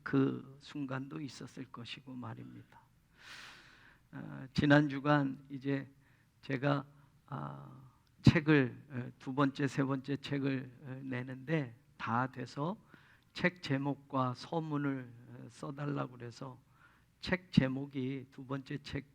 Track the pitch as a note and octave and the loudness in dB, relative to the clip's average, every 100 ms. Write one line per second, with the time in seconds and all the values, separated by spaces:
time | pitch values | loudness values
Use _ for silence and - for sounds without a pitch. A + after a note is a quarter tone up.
0 | - C3+ C3+ B2 C3 C3+ - D3 C3+ C3+ | 2 4 4 0 -10 -18 -12 -8 -6 -6
1 | C#3 D#3 C#3+ - B2 - B2 - A2+ - | -6 -8 -10 -10 -14 -12 -14 -14 -12 -14
2 | C3+ B2+ A#2 A#2+ B2 A#2+ A#2 - - _ | -12 -12 -10 -12 -14 -18 -20 -20 -20 _
3 | _ - - - - - - - - - | _ -20 -20 -18 -18 -20 -20 -20 -20 -20
4 | _ C3+ D3+ C#3 C3 - D3 C#3+ D3+ C3+ | _ -14 -12 -12 -6 2 8 8 8 4
5 | C#3+ D3 C3+ C3 - C#3 C#3 C#3 C3 - | 6 6 4 -2 -10 -6 -2 -2 -4 -14
6 | _ _ _ _ - C3+ C#3+ C#3+ C#3+ - | _ _ _ _ -4 0 2 2 -2 -14
7 | - _ - C#3+ C#3+ C#3 - C3 - - | -20 _ -12 -8 -8 -10 -16 -18 -20 -20
8 | _ - - F3 D3 D3 B2 A#2 - C3 | _ 4 8 8 8 8 6 -2 -10 -10
9 | B2 - - C3 C#3 C3+ C#3 - C3 C3+ | -10 -10 -4 2 2 2 0 0 0 -2
10 | C3 C3+ - C#3+ C3+ C3 B2+ - C3+ C3 | -4 -6 -4 -2 -2 -2 -6 -12 -14 -12
11 | C3+ B2 B2+ C3 C3 D#3+ B2 A2+ _ - | -6 -6 -6 -10 -2 -2 -2 -10 _ -10
12 | - A#2 B2+ D#3 - - D#3 A3 - - | -2 0 0 -4 -8 -4 -4 -6 -12 -20
13 | - - _ - F3+ - - C3+ C#3+ C#3 | -20 -20 _ -2 -2 0 -2 0 0 -4
14 | - C3+ B2+ A#2+ - E3 D#3+ D3 C#3+ C3+ | -2 0 0 -2 -4 -4 -2 -2 -2 -4
15 | B2 A#2 A#2+ B2 B2+ - D3+ C#3+ D3 C#3+ | -8 -16 -18 -16 -16 -12 -10 -6 -4 -2
16 | C#3 B2 A#2+ - C3+ B2 _ _ - _ | -4 -8 -14 -12 -14 -14 _ _ -20 _
17 | _ _ - F3+ - - C3 C3 C#3 C#3 | _ _ -4 -4 2 4 4 2 -4 -4
18 | B2+ C3+ A#2 - B2+ C#3 C3+ D3 - C#3 | -4 -4 -10 -14 -8 -6 -6 -10 -6 -8
19 | - | -8